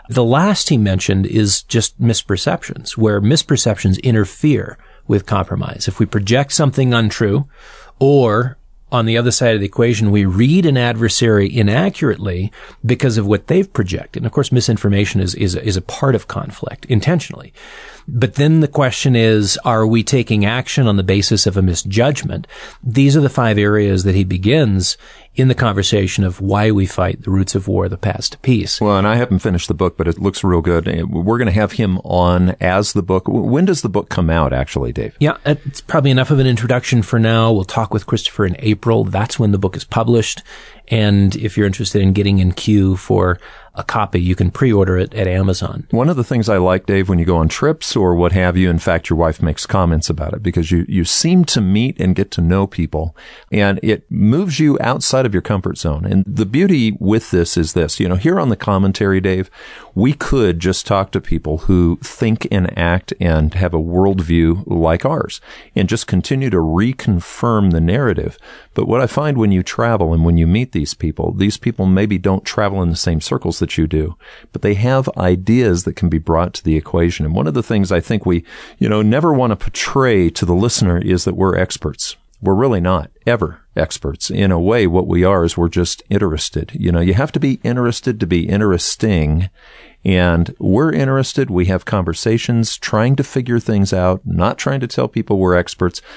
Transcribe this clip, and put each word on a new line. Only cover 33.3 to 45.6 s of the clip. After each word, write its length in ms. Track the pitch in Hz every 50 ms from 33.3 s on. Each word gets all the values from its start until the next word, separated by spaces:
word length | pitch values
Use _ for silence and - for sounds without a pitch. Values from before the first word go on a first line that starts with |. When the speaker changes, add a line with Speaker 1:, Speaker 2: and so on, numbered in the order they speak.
| - 117 -
Speaker 2:
when 220 | 110 123 147 185
does 160 | 190 175 151
the 60 | - 113
book 180 | 87 101 - -
come 220 | - - 87 80
out, 240 | 82 85 78 65 62
actually, 380 | 64 67 - - - 65 60
Dave? 220 | 60 - - - - -
Speaker 1:
Yeah, 160 | 147 151 - - -
it's 380 | 143 156 165 - 139 - -
probably 280 | - - - 165 135 139
enough 200 | 131 127 127 131
of 80 | 151 135
an 80 | 131
introduction 560 | 131 123 107 117 120 127 123 - - 127 117
for 180 | 101 - - 117
now. 320 | 110 113 113 113 113 113
We'll 120 | 113 101 92
talk 280 | - - 117 113 -
with 140 | - 107 -
Christopher 400 | - - 110 - - - - 104
in 100 | 92 90 -
April. 440 | - 110 107 104 - 120 113 113 110
That's 340 | 95 95 95 107 110 - -
when 140 | 120 104
the 60 | 101 98
book 180 | 98 92 -
is 80 | 98 -
published. 580 | - - 120 113 120 120 117 110 - - - - - - - - - - - - -
And 480 | 117 113 107 104 101 101 101 95 95
if 200 | - - 104 - -
you're 80 | 104
interested 340 | 98 95 - 104 - - 104
in 140 | 98 95 95
getting 240 | 101 101 98 98 98
in 140 | 92 92
queue 440 | 87 - - - 104 104 95 95 95
for 420 | 95 - - 104 98 92 90 90 - - - - - - - -
a 100 | - -
copy, 360 | - - 113 104 - - 90
you 140 | 87 92 92
can 160 | - - 90
pre-order 460 | - - 139 127 110 98 95 95 92 90
it 160 | 92 - -
at 140 | 107 98 92
Amazon. 580 | 90 92 95 98 90 -